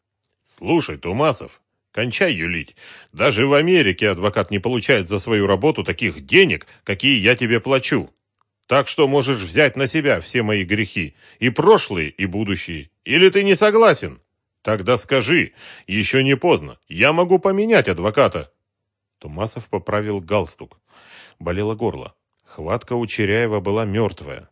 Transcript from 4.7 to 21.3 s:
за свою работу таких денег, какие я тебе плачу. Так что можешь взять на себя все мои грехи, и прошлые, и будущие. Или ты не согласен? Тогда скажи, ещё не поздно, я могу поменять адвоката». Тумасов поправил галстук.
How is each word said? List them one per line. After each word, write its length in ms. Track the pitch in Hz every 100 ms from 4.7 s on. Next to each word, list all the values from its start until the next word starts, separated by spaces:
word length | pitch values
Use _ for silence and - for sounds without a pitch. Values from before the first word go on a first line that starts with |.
| 123 - 117 87
за 120 | 101
свою 280 | 117 107 98
работу 360 | 95 147 151
таких 420 | 98 - 107 76 69
денег, 420 | 175 175 76 - _
какие 360 | - 98 135 123
я 160 | 104 123
тебе 240 | 113 117
плачу. 520 | 131 135 - 127 92 _ _ _ _ _ -
Так 200 | 135 127
что 200 | - 139
можешь 340 | 143 127 120
взять 340 | 90 110 120 131
на 120 | 135
себя 320 | 156 139 92
все 220 | - 123
мои 220 | 107 104
грехи, 520 | 90 104 107 101 78 - _ -
и 100 | -
прошлые, 600 | - 165 208 - 92 76
и 160 | - 95
будущие. 640 | 101 101 92 - 78 73 _
Или 260 | - 160 185
ты 140 | 190
не 120 | 196 180
согласен? 640 | 214 220 220 151 82 65 _ _ _ _
Тогда 340 | - 107 95 123
скажи, 560 | - 135 117 165 82 - - - -
ещё 360 | 104 131 135
не 140 | 135 135
поздно, 440 | 175 110 71 - -
я 260 | 82 135
могу 240 | 165 180 185
поменять 500 | 196 196 220 202 107
адвоката». 640 | 85 104 143 110 82 71 _ _ _ _ _ _ _
Тумасов 500 | 76 78 113 131 -
поправил 500 | 98 - 104 107 101
галстук. 600 | 85 104 82 - - _ _ _ - - -